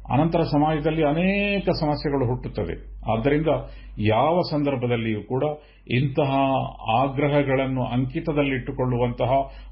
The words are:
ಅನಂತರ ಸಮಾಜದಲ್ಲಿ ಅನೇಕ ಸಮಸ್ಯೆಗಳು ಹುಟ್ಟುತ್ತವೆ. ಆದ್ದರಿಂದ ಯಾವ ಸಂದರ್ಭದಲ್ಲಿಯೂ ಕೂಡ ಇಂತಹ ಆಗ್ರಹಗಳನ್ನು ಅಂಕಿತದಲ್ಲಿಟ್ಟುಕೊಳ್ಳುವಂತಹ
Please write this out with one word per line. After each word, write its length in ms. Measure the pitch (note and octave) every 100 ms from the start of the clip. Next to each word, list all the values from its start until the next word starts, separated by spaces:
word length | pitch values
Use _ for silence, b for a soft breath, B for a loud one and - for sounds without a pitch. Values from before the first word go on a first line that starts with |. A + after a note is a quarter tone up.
| -
ಅನಂತರ 280 | C3 D#3+ E3+
ಸಮಾಜದಲ್ಲಿ 600 | C#3+ D3 D3+ D#3 D#3 D#3+
ಅನೇಕ 680 | D3 D3+ F#3 G3+ G3+ G3 F#3
ಸಮಸ್ಯೆಗಳು 560 | E3 D3+ D3 D3+ C#3 A#2
ಹುಟ್ಟುತ್ತವೆ. 480 | B2+ B2 - E2+ - - - -
ಆದ್ದರಿಂದ 340 | A2+ C3 D3+ D#3 C3 B B B -
ಯಾವ 420 | G#2+ A2 D3 F3 -
ಸಂದರ್ಭದಲ್ಲಿಯೂ 720 | D3 C#3+ C3 A#2+ A#2+ A2+ G#2
ಕೂಡ 200 | G#2 B2+ D3 D3 B B -
ಇಂತಹ 440 | B2 C#3+ C3 C#3 C3+ C3+ C3 - - - A2+
ಆಗ್ರಹಗಳನ್ನು 840 | C#3 C3 C#3+ D3 C3+ C3+ C3 C3
ಅಂಕಿತದಲ್ಲಿಟ್ಟುಕೊಳ್ಳುವಂತಹ 1500 | A2+ B2 C3 D#3+ E3 D3 C#3 C3+ B2+ C3 B2+ B2 B2 A#2+ A#2+ C3+ - B B